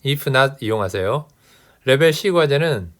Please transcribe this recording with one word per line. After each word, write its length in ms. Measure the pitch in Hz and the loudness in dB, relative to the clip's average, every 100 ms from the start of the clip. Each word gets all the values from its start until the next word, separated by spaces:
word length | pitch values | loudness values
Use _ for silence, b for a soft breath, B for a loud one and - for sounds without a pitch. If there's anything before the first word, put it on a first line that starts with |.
if 240 | 135 143 - | -4 -6 -2
not 300 | 131 139 143 | 2 0 0
이용하세요. 680 | 107 110 98 101 92 135 151 b b b b b - | -4 -2 -2 -2 -2 -4 -6 b b b b b 0
레벨 260 | 135 165 | 4 4
C 200 | 156 202 | 2 0
과제는 600 | 175 151 139 165 123 87 | 2 2 2 0 -2 -6